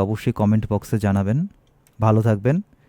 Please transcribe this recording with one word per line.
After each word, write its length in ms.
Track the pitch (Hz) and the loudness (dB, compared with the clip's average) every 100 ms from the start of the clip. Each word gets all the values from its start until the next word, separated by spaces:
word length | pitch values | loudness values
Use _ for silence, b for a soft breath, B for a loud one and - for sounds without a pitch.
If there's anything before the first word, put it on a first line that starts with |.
| 98 | 0
অবশ্যই 300 | 107 - - | -2 -4 -2
কমেন্ট 240 | 104 110 - | 2 2 0
বক্সে 260 | 104 - 113 101 | -4 -4 -2 0
জানাবেন। 340 | 98 98 127 196 _ _ _ _ - 110 | 0 0 -2 -4 _ _ _ _ -2 2
ভালো 160 | 110 113 | 2 2
থাকবেন, 300 | 104 117 170 - _ | 0 0 -2 -4 _